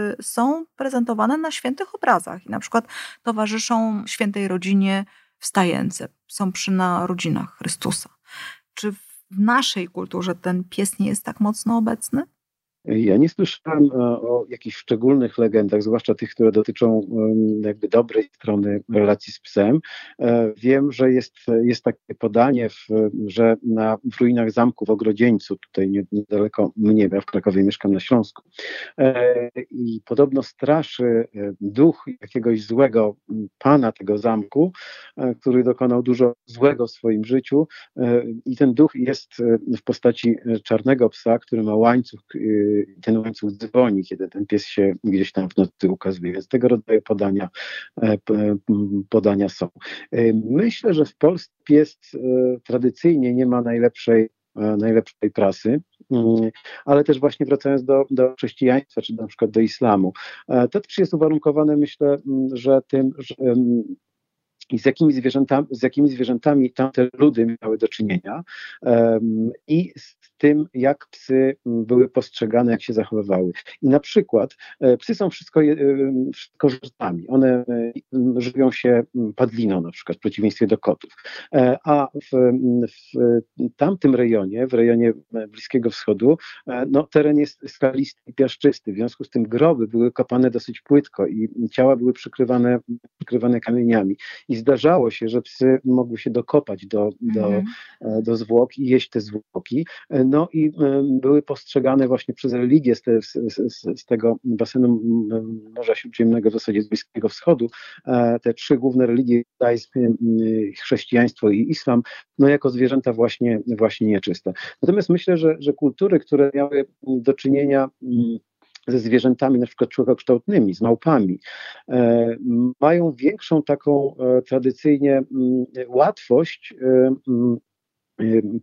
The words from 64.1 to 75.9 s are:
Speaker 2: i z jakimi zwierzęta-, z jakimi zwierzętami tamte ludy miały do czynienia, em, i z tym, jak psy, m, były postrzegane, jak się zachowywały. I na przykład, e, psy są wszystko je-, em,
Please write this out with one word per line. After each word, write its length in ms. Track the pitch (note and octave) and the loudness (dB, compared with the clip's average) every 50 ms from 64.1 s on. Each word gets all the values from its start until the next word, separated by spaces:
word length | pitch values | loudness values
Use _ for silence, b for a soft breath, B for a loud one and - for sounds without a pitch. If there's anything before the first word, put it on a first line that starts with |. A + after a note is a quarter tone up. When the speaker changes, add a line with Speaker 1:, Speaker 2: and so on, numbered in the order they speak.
| _ _ _ _ _ _ _ _ _ _ - - | _ _ _ _ _ _ _ _ _ _ -10 -8
Speaker 2:
i 80 | C3 A2 | -6 -2
z 60 | - | 0
jakimi 280 | C3+ B2+ - E3 D3+ | -2 2 2 2 2
zwierzęta-, 540 | C3+ C3 A#2+ C3 B2+ C#3 C3+ - C#3 C#3 D3 - | 2 2 0 0 0 0 0 2 0 0 -2 -4
z 120 | C3 A2 | -4 -4
jakimi 260 | B2+ B2+ - C#3+ D3 C#3+ | -2 -2 2 2 2 2
zwierzętami 640 | B2+ B2 B2 B2 B2 A2+ - D3+ C#3+ C#3 B2+ B2 | 2 0 -2 -2 -2 0 0 2 2 2 2 0
tamte 360 | - - C3 C3+ - C3+ B2+ B2 - - | 0 -2 -4 -2 0 0 0 0 2 2
ludy 380 | D3 D3+ A#2+ A2+ A2+ A2+ A#2 - | 2 4 4 2 0 0 -2 -4
miały 160 | - A2 A2 A2 | -4 -4 -2 -2
do 100 | A2+ - | -2 -2
czynienia, 540 | - - A2 G2+ F#2+ F2+ - G2 A#2+ E3+ F3+ B B B B B B B | -2 -4 -4 -2 -2 -4 -4 -6 -10 -10 -12 B B B B B B B
em, 680 | - B2 A#2 A#2 A#2 A#2 A2+ A2 A2+ A2+ A2 A2 A2+ A#2 - - _ | 0 2 4 4 4 4 2 2 0 -2 -2 -2 -2 -4 -6 -8 _
i 260 | - D3+ E3+ F#3 F3+ - | -2 0 0 0 -2 -8
z 200 | - - - _ _ _ _ _ _ | -16 -20 -20 _ _ _ _ _ _
tym, 280 | D3 D3 D3 D3+ D3 - - | 2 2 4 2 0 -4 -4
jak 320 | B2+ B2+ C#3 D3 - - | -2 0 0 0 -2 -8
psy, 500 | - - - - - C3 C3 C3+ C3 C3+ - - | -18 -20 -14 -4 0 2 2 2 2 0 -4 -6
m, 180 | B2 A#2 A#2 A2 | -4 -4 -4 -2
były 240 | A2 B2 B2 B2+ C3 | 2 4 4 2 2
postrzegane, 640 | - C3 - - - - A#2+ G#2+ A#2 A#2+ B2 A#2 | 0 -4 -4 -4 -6 -6 -4 0 0 0 2 0
jak 100 | A2+ G#2 | 0 -2
się 100 | - - | -4 -4
zachowywały. 600 | A2 A2 G#2 - A2+ G#2+ G2+ G2 F#2+ F#2 F#2 F2+ B B B B B B | -4 -4 -2 -2 -4 -4 -2 0 0 0 0 -2 B B B B B B
I 60 | - C3 | 2 2
na 120 | C#3 D3 | 2 2
przykład, 560 | - - - A3 - - - G#2+ A#2+ - B B B B B - | 0 0 0 0 0 2 0 0 0 -2 B B B B B 0
e, 160 | C#3+ B2+ B2 | 2 2 2
psy 180 | - - - G#3+ | 2 0 -4 -4
są 160 | - G3+ D#3+ | -4 -4 -4
wszystko 300 | - - - - - D#3+ | -6 -8 -14 -4 0 0
je-, 120 | D3+ D3 | 2 2
em, 580 | D#3 D3 C#3 C#3 | 0 0 0 0